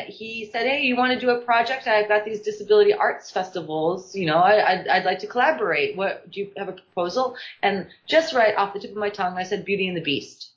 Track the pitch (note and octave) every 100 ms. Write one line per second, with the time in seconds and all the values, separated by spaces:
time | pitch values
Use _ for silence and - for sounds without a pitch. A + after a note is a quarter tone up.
0 | - - A3 A3+ G#3+ A#3 A#3+ C#4 C4+ B3
1 | B3 B3 B3 A#3+ - A#3 A#3 C4+ B3 G#3+
2 | G#3 G#3 G#3+ G#3+ G#3+ G#3 G3+ G#3 G3+ G#3
3 | A3+ - - G3 F#3 F3+ D#3 D#3 D#3+ F#3+
4 | F#3 G3 E3 D#3+ F#3 G#3+ F3+ F3+ - F#3
5 | F#3 F#3 G#3+ A#3+ C#4 D#4 G3 D3+ C#3 F3+
6 | G3 - F3 G3 G3 - F#3+ F#3 _ -
7 | F3 B3+ B3+ - - - G3 G3+ F3 -
8 | - D#4 D#4+ C4 G#3+ G#3 G3 G3+ - G#3
9 | G#3 G3+ F#3 F#3 F#3 G3+ F#3 G3 F#3 E3+
10 | D3+ C3 - - -